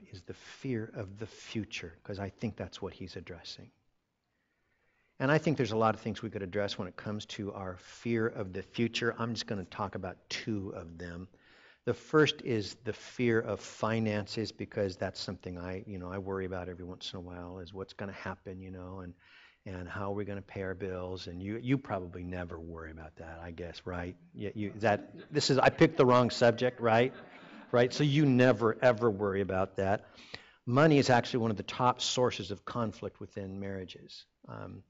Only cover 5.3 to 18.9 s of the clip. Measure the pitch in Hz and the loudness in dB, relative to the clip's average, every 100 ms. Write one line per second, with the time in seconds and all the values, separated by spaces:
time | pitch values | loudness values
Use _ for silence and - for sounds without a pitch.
5.3 | 151 165 139 117 110 110 104 117 101 113 | 4 4 2 2 4 4 2 -2 -6 -6
6.3 | 101 95 98 101 - 90 - 110 104 - | -6 -4 -2 -2 -4 -8 -8 -8 -8 -8
7.3 | - 101 101 92 90 - - 120 117 113 | -8 -8 -6 -8 -10 -16 -10 -2 0 0
8.3 | 123 95 92 - - 117 - 117 113 117 | -2 -8 -8 -8 -2 -2 0 -2 -2 -4
9.3 | 113 - 101 87 - 98 95 92 - - | -4 -4 -6 -6 -6 -6 -6 -8 -10 -12
10.3 | - - 107 95 101 85 82 87 85 95 | -10 -4 -4 -4 -10 -12 -12 -12 -12 -14
11.3 | _ _ - - _ - 110 - 156 143 | _ _ -20 -20 _ -4 -4 2 4 6
12.3 | - - 113 98 - 107 - - - 120 | 4 -2 -2 -2 -8 -10 -10 -10 -2 2
13.3 | 113 113 101 - - 110 113 110 104 98 | 2 2 -4 -6 -4 -2 0 0 0 -2
14.3 | - 104 - 101 - 98 92 95 - - | -4 -6 -6 -8 -2 -2 -2 -6 -6 -10
15.3 | 95 92 87 90 95 110 98 90 98 95 | -10 -10 -10 -8 -8 -8 -10 -8 -8 -6
16.3 | 95 92 92 87 87 90 90 - 98 90 | -4 -4 -6 -8 -10 -12 -10 -10 -10 -12
17.3 | 87 87 92 90 95 95 - 98 95 - | -12 -12 -12 -12 -10 -10 -8 -10 -8 -10
18.3 | - - 92 95 92 90 | -10 -12 -12 -12 -12 -12